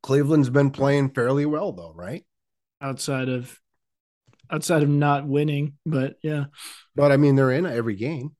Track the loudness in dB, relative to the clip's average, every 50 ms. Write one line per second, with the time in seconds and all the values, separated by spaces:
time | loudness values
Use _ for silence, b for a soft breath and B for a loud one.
0 | -2 2 2 2 4 4 4 4 2 4 4 2 2 2 0 0 0 2 2 2
1 | 0 -2 -2 -2 -2 0 0 0 0 -2 -2 -4 -4 -6 -8 -10 -16 -18 -16 -14
2 | -12 -12 -12 -12 _ _ _ _ _ _ _ _ _ _ _ _ -8 -8 -8 -6
3 | -6 -4 -4 -4 -2 -4 -4 -6 -6 -10 -18 _ _ _ _ _ _ _ _ _
4 | _ _ _ _ _ _ _ _ _ _ -6 -6 -2 0 2 2 4 2 2 2
5 | 2 2 2 0 0 -2 -2 0 0 0 -2 -4 -4 -6 -8 _ _ -4 -2 -2
6 | -2 -4 -6 _ -6 -6 -4 -4 -6 -8 B B B B B B B B _ 2
7 | 4 4 6 6 6 6 6 4 4 2 2 0 -2 -2 -4 -4 -4 -4 -4 -4
8 | -6 -6 -6 -8 -10 -12 _